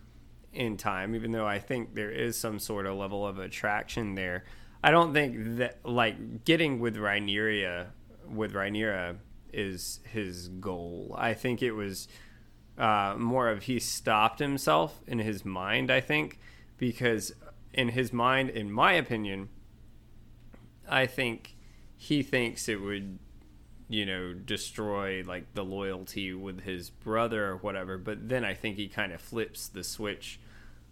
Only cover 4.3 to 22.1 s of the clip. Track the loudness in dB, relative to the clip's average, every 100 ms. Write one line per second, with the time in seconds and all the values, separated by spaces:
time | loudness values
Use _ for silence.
4.3 | -2 -6 -16 -18 4 8 8 8 6 4
5.3 | 0 -2 0 0 -2 -2 2 4 2 -6
6.3 | 0 4 6 6 2 0 0 2 2 2
7.3 | 2 2 2 2 -2 -6 -12 -20 -20 -8
8.3 | -4 -2 0 0 0 0 0 -2 -6 -12
9.3 | -18 -10 -4 -4 -4 -6 -10 -8 -6 -4
10.3 | -6 -10 -8 -4 -4 -6 -8 -8 -2 0
11.3 | 0 0 0 0 0 -4 -6 -10 -16 -20
12.3 | -20 -20 -20 -18 2 4 6 4 2 2
13.3 | 4 4 2 0 -2 -2 -2 4 6 6
14.3 | 4 0 2 4 6 4 -2 -4 -2 0
15.3 | -2 -4 -4 0 2 4 4 4 2 0
16.3 | -6 -18 -20 -20 -2 0 2 2 2 0
17.3 | -8 -16 -18 -2 2 2 2 2 4 4
18.3 | 4 2 -2 -2 4 6 6 2 -2 -2
19.3 | -4 -8 -12 -18 -20 -20 -20 -20 -20 -20
20.3 | -20 -20 -20 -20 -20 0 2 4 2 0
21.3 | -2 -8 -18 -20 -20 -20 -16 0